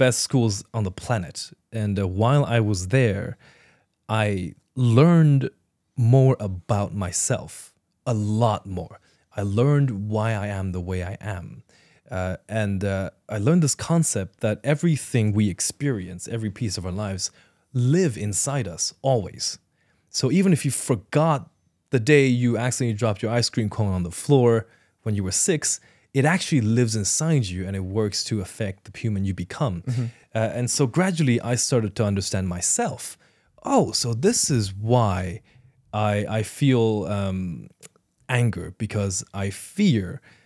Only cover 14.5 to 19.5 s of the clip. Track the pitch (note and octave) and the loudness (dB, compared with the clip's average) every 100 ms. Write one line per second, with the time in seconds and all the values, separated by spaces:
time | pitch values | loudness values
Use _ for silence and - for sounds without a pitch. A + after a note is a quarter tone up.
14.5 | G#2+ C3+ D3+ F3 C#3+ - B2 G#2+ G2+ G#2 | -2 -2 0 0 0 0 0 2 2 2
15.5 | F2 - - C#3+ A2 F2 F2 - A#2 A2 | 0 -6 -4 -4 -4 -6 -12 -8 -6 -6
16.5 | - A2 F2+ F#2 F#2+ G#2 F#2 - - _ | -6 -6 -6 -6 -6 -6 -6 -8 -12 _
17.5 | _ _ C3 B2 E3+ E3+ G#2 G#2 F#2+ C#3 | _ _ 0 2 4 2 -2 -4 -4 -2
18.5 | C#3 G2 D#2+ - - C3+ B2 F2+ - - | -4 -4 -6 -6 -2 0 0 -2 -8 -8